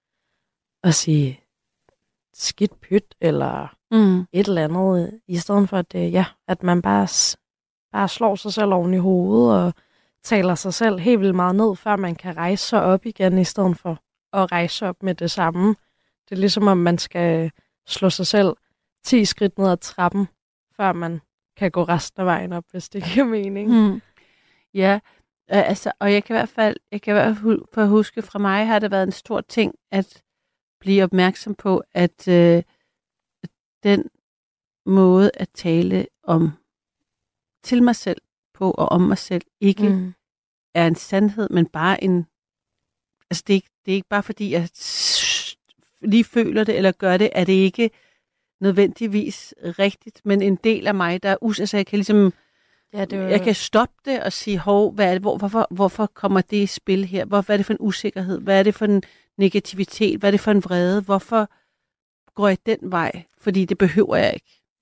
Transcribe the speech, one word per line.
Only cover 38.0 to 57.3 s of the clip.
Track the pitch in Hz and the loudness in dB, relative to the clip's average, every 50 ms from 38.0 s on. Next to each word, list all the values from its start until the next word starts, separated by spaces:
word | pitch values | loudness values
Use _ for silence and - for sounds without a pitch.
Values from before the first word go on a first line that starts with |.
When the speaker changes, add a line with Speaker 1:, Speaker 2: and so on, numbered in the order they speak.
| - 196 - - - _ _ _ _ _ _ | -4 -6 -6 -6 -10 _ _ _ _ _ _
Speaker 2:
på | _ 190 185 | _ -2 -2
og | - - - - | 0 0 0 0
om | - 175 | 2 2
mig | 180 - 190 | 2 2 0
selv | - - - 190 175 - _ _ _ | -2 -4 -6 -6 -8 -8 _ _ _
ikke | 202 196 190 - 208 214 | 0 0 2 2 2 0
Speaker 1:
Mm. | 190 190 185 185 180 _ _ _ _ _ _ _ _ _ _ _ - | 0 0 -2 -6 -12 _ _ _ _ _ _ _ _ _ _ _ -2
Speaker 2:
er | 170 170 | 0 2
en | 165 165 | 2 0
sandhed, | - - - 202 196 214 208 208 220 208 - | -2 -4 -4 0 0 0 0 0 -4 -6 -2
men | - 175 170 | 0 0 0
bare | - - 156 160 185 196 - - | 0 -2 -2 -2 -2 -2 0 0
en... | 190 180 175 165 - _ _ _ _ _ _ _ _ _ _ _ _ _ _ _ _ _ _ _ _ | 0 0 0 -2 -6 _ _ _ _ _ _ _ _ _ _ _ _ _ _ _ _ _ _ _ _
Altså, | 175 - - | -10 -8 -2
det | - 196 | 0 0
er | |
ikke, | 190 - _ _ _ _ | 0 0 _ _ _ _
det | 196 | -4
er | 190 | -4
ikke | 196 - - | -4 -2 -2
bare | 202 202 196 | -4 -4 -4
fordi, | - 208 - 208 185 | -6 -8 -8 -6 -4
jeg | 139 170 170 170 - | -2 -4 -4 -4 -10
s-, | - - - - - - - - - - - - - - - - - _ _ _ _ _ _ _ _ | -14 -14 -10 -8 -6 -4 -2 -2 -2 -2 -2 -2 -4 -6 -10 -14 -18 _ _ _ _ _ _ _ _
lige | - 226 202 233 220 | -2 2 2 2 2
føler | - - 240 226 - - 220 214 | 2 0 0 0 0 0 -2 0
det | 220 - | 0 0
eller | - 190 190 | 0 0 0
gør | 180 - 196 185 180 | 0 0 0 0 2
det, | 185 214 - - | 2 2 0 0
er | 185 180 | 0 0
det | 190 190 | 2 4
ikke | 190 190 185 - - 233 220 - _ _ _ _ _ _ _ _ _ _ _ _ _ | 4 4 2 2 0 -2 -2 -2 _ _ _ _ _ _ _ _ _ _ _ _ _
nødvendigvis | 190 196 185 196 202 - - - 233 214 196 208 - - 185 - - - - _ - | -2 0 2 4 2 2 0 -4 -6 -2 -2 -2 -2 -4 -8 -14 -18 -20 -20 _ -12
rigtigt, | 175 170 - 196 202 - - _ 220 - _ _ | -12 -4 -2 -2 -2 -2 -6 _ -20 -20 _ _
men | 202 202 202 | 0 0 0
en | 190 202 190 | 2 0 -2
del | - - 220 220 - - | 0 0 0 0 0 -2
af | 208 202 | -2 -2
mig, | 190 175 175 175 185 - | -2 -2 -2 -4 -4 -2
der | 196 | -2
er | 196 - | -2 -2
us-, | - 226 202 - | -2 -4 -4 -4
altså, | 208 196 - | -4 -4 -2
jeg | 202 190 | -4 -4
kan | - 208 | -2 -2
ligesom, | 208 190 - 214 208 196 185 - - _ _ _ _ _ _ _ _ _ _ - | -4 0 2 4 4 4 4 2 -2 _ _ _ _ _ _ _ _ _ _ -10
Speaker 1:
Ja, | 208 196 | -10 -8
det | - 202 196 | -8 -6 -8
er | 190 | -4
jo | 185 | -2
Speaker 2:
jeg | 196 202 | -2 0
kan | 180 226 196 | 0 0 -2
stoppe | - - - - 214 247 - - _ _ | -2 -4 -2 0 0 0 0 -6 _ _
det | 277 262 240 - | -6 -6 -4 -4
og | 190 - | -6 -8
sige, | - - 214 202 170 | -8 -6 -6 -6 -4
"Hov, | 151 202 202 202 214 - 202 | 0 0 2 2 2 0 0
hvad | 208 202 | 0 0
er | 180 | 0
det, | 185 185 | 0 0
hvor, | 196 208 - | -2 -4 -4
hvorfor, | - 202 196 202 226 - - | -4 -4 -4 -2 -2 -2 -2
hvorfor | 180 180 202 185 - - 214 | -2 -2 -2 -2 0 -2 -6
kommer | - - - - 190 196 185 | -6 -6 -6 -2 0 0 0
det | - - 214 | 0 0 0
i | 208 202 | -2 -2
spil | 185 - - - - 190 190 196 | -2 -4 -8 -4 -2 -2 -2 -2
her? | 180 190 185 - | -4 -6 -8 -4
Hvor, | 196 | -2